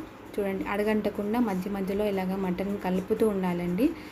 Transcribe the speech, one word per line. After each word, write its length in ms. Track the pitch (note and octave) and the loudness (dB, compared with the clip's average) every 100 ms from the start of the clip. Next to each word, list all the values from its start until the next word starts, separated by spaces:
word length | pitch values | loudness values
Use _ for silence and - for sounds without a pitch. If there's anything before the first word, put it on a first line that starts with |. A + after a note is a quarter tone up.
| - - - | 2 -12 -8
చూడండి, 300 | - G3 F#3+ G3 | -2 -2 -2 -2
అడగంటకుండా 680 | G3+ G#3 G#3+ G#3 G#3 G#3 A#3 A3+ | 0 2 2 2 -2 0 2 2
మధ్య 220 | F#3 G3 | 0 -2
మధ్యలో 300 | G3+ F#3+ G3 G#3+ | -2 0 0 2
ఇలాగ 240 | F#3+ F#3 F#3+ | 0 0 0
మటన్ 280 | F#3 F3 G3 G3+ | 0 0 -2 -2
కలుపుతూ 400 | F#3 F#3 F#3 A3 A3 | 0 0 0 2 2
ఉండాలండి, 520 | G3 F#3 F3 F3 F3+ D4+ - - | 2 0 0 0 2 2 0 -10